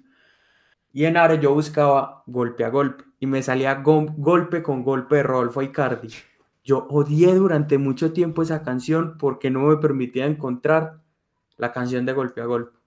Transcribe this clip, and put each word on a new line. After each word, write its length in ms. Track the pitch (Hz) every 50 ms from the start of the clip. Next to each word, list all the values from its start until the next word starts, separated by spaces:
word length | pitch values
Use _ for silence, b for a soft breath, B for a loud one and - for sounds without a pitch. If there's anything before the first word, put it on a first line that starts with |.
| b b b b b b b b b b b b b b b b _ _ _
Y 100 | 135 151
en 120 | 165 165
Ares 240 | 170 170 160 160 151
yo 120 | 143 139 143
buscaba 680 | 151 151 151 - 151 147 143 139 135 131 - - - _
Golpe 360 | - 123 123 120 120 120 - 117
a 60 | 113
Golpe 340 | 120 139 143 135 131 - - _ _ _
y 60 | 131
me 180 | 135 135 135 131
salía 400 | 135 127 127 131 135 139 135 139
gom-, 300 | 151 156 156 156 151 -
Golpe 460 | 147 143 165 175 175 170 175 175 165 165
con 200 | 151 139 127 123
Golpe 340 | 135 135 131 127 - 147
de 60 | 143 131
Rodolfo 360 | 127 131 127 120 120 117 139
Aicardi. 500 | 139 135 139 - 139 127 120 - - 110 - - - _ _ _ _ _ _ _ _
Yo 240 | 135 139 127 - -
odié 460 | 143 147 143 143 147 156 175 180 185
durante 420 | 185 196 185 165 147 151 147 147
mucho 360 | 135 139 135 131 - 165 160 160
tiempo 280 | 180 170 165 160 165 160
esa 180 | 160 160 151
canción 560 | 156 131 127 127 123 151 156 165 165 160 160
porque 320 | - 147 139 127 - - 131
no 120 | 131 131 139
me 120 | 151 156
permitía 500 | 151 151 147 139 131 127 123 - 127 131
encontrar 760 | 147 156 147 143 131 123 123 - 151 156 160 160 156 - _ _ _ _ _ _ _ _ _ _ _ _
la 160 | - 113 120 -
canción 320 | 127 123 123 127 123 123
de 80 | 131 131
Golpe 260 | 139 131 123 - 123
a 60 | 117
Golpe. 320 | 120 120 120 120 120 _ _ _